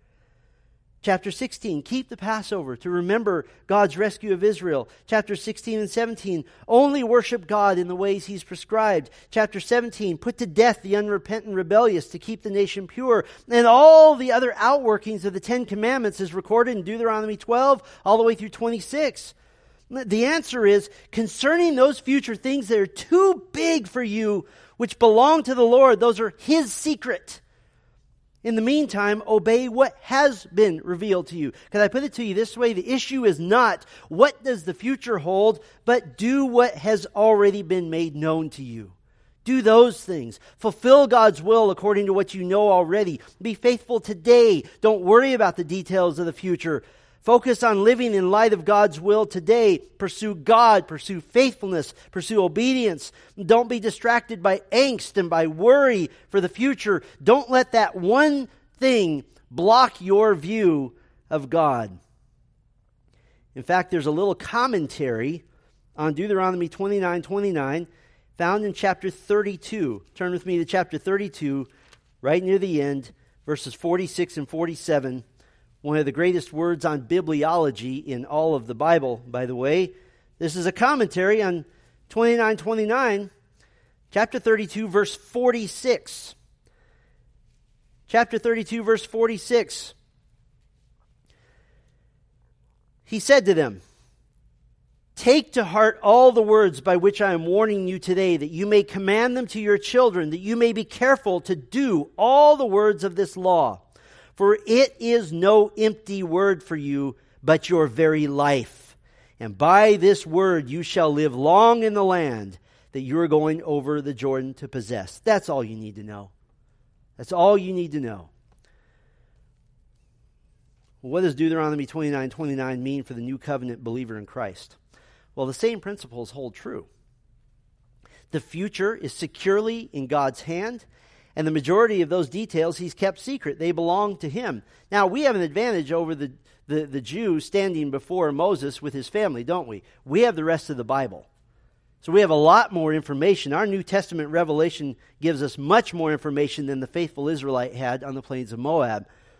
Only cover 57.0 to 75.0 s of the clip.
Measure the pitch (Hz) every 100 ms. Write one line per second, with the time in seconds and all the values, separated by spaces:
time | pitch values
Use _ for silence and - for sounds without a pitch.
57 | - - 143 269 247 254 247 226 202 185
58 | 175 254 302 285 247 _ _ - 262 240
59 | 175 147 - _ _ 123 190 240 254 -
60 | 185 196 220 170 160 220 185 151 127 -
61 | _ _ - 156 131 165 151 123 107 92
62 | _ _ _ _ _ _ _ _ _ _
63 | _ _ _ _ _ 131 123 180 180 175
64 | 143 156 202 175 - 226 262 208 147 -
65 | 131 113 131 170 _ _ _ _ _ -
66 | 156 147 208 190 185 180 170 - 196 202
67 | 180 175 170 202 202 160 135 156 170 _
68 | _ _ _ - 175 208 208 - 196 180
69 | 190 - - 208 202 180 - 220 147 104
70 | _ - 180 180 180 175 160 185 170 151
71 | 190 196 202 - 143 139 123 _ _ _
72 | _ _ 131 175 185 196 190 151 143 139
73 | 123 _ _ _ - 147 131 - 170 180
74 | 185 - 180 156 139 160 165 151 - 147